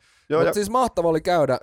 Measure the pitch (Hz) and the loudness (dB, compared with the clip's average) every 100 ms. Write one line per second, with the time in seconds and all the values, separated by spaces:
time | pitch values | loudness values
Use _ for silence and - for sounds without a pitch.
0 | _ _ - 151 170 185 202 247 247 - | _ _ -4 0 0 -2 -2 -2 -2 0
1 | 170 160 180 175 135 123 | -2 0 0 0 2 -2